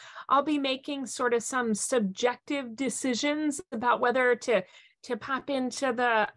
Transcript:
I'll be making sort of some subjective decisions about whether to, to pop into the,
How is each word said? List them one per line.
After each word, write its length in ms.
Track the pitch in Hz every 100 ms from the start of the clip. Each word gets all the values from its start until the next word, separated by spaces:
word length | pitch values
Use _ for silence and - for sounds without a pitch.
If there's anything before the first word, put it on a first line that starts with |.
| - - -
I'll 160 | 277
be 140 | 277 294
making 480 | 269 269 302 277 233
sort 280 | - 247
of 80 | 233
some 320 | - 254 233
subjective 1000 | 208 - 240 190 190 247 247 - 285 247 220
decisions 840 | 262 - 262 220 285 302 302 262 -
about 260 | 226 240 220
whether 380 | 247 254 247 240
to, 260 | 254 214 - - _ _
to 140 | - 226
pop 340 | - 262 -
into 420 | 269 254 - 269
the, 360 | 240 240 226 208